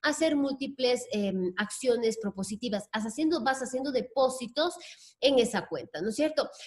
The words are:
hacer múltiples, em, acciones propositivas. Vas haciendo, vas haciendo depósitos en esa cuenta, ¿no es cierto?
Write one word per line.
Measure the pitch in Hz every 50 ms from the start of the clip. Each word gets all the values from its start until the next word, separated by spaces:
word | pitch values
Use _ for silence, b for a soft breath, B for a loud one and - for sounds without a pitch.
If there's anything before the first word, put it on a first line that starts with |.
hacer | - 294 294 - 320 320 302
múltiples, | 285 277 277 262 262 269 269 277 - 254 247 247 240 247 -
em, | - 214 202 196 190 190 185 180 185
acciones | 185 208 202 - - - 254 240 233 233 226 220 -
propositivas. | - 202 - - 190 - 220 208 - 247 202 202 190 -
Vas | - 220 214
haciendo, | 233 226 - 320 311 339 320 220
vas | 269 262 262
haciendo | 254 220 - 254 262 294
depósitos | 262 247 - - - 269 269 254 254 - 247 - - 294 311 359 349 - B B B B B B B B
en | - 277 277 254
esa | 233 214 - 196 170 -
cuenta, | 165 143 - - - 151
¿no | 175 220
es | 208
cierto? | - 294 311 311 - 254 - B B B